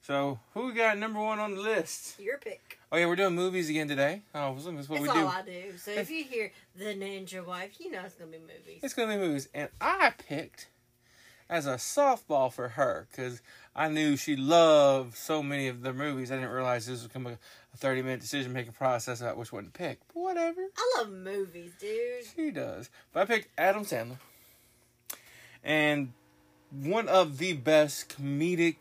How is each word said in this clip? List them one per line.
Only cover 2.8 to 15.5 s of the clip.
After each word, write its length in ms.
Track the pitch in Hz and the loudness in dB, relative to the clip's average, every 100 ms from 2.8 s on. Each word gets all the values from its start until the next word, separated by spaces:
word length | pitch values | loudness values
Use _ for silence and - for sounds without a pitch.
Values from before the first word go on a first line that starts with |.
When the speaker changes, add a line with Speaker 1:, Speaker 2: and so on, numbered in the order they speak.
| _ | _
Speaker 1:
Oh, 60 | 160 | 2
yeah, 80 | 170 | 2
we're 100 | 175 | 4
doing 180 | 196 | 2
movies 360 | 175 180 185 160 | 2 0 0 -2
again 180 | 156 151 | -2 -2
today. 320 | 139 143 190 - | 2 0 0 -10
Oh, 180 | 151 143 | -6 -4
that's 140 | 131 160 | -4 -8
what 100 | 160 | -10
Speaker 2:
That's 120 | 139 | -6
Speaker 1:
we 180 | 151 294 | -2 2
Speaker 2:
all 60 | |
Speaker 1:
do. 120 | 262 - | 2 2
Speaker 2:
I 160 | - | -2
do. 360 | - 180 190 180 | -6 -12 -12 -14
So 120 | 202 | -8
if 60 | 208 | -6
Speaker 1:
If 120 | 196 | -6
Speaker 2:
you 140 | 320 | -6
hear 280 | 277 240 208 - _ 180 | -6 -6 -6 -10 _ -12
The 180 | 202 | -10
Ninja 480 | 196 196 196 190 185 | -8 -8 -10 -10 -12
Wife, 360 | 175 180 190 202 | -10 -10 -10 -12
you 100 | 339 | -12
know 120 | 302 | -10
it's 120 | 277 - | -12 -16
gonna 160 | 165 | -20
be 60 | 160 | -18
movies. 420 | 160 160 - 160 | -20 -20 -20 -10
Speaker 1:
It's 100 | 277 | -8
gonna 220 | 262 226 | -4 -2
be 40 | 208 | -2
movies. 300 | 185 143 135 | -2 -2 -4
And 160 | - - - | -8 -8 -4
I 320 | 254 381 302 - | -2 4 2 2
picked, 500 | - 143 - - - _ _ _ _ _ - - _ | -10 -8 -8 -14 -20 _ _ _ _ _ -20 -20 _
as 140 | 170 139 | -2 -2
a 100 | 127 | -4
softball 760 | - - 285 240 - 147 131 | -2 4 4 4 2 2 2
for 160 | - 123 | 0 -8
her, 400 | 113 131 78 98 | 0 2 0 -6
'cause 280 | - 127 120 - - - | -8 -8 -8 -16 -20 -14
I 140 | - 156 | -2 0
knew 280 | 156 151 143 | 2 2 2
she 200 | - 143 | 2 0
loved 800 | 135 170 165 151 143 135 127 113 | 6 8 10 10 10 6 2 -10
so 260 | - 156 | -4 -2
many 260 | 139 | -2